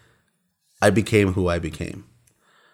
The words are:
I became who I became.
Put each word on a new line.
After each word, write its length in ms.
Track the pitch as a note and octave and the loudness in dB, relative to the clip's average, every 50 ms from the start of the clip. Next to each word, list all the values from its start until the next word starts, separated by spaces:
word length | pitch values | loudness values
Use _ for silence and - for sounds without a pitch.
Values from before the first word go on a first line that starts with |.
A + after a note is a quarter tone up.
| _ _ _ _ _ _ _ _ _ _ _ _ _ _ _ - | _ _ _ _ _ _ _ _ _ _ _ _ _ _ _ 0
I 100 | - G#2 | 2 2
became 420 | F#2+ A#2 G2 - A2+ G#2+ G2+ F#2+ F#2 | 2 2 0 2 2 2 4 2 2
who 140 | G#2 F#2 F2 | 0 0 0
I 100 | E2+ E2+ | -2 -2
became. 480 | E2 D#2+ D2+ - - - - - G2+ _ _ _ _ _ _ _ _ _ _ _ _ _ | -4 -6 -8 -8 -10 -10 -12 -14 -18 _ _ _ _ _ _ _ _ _ _ _ _ _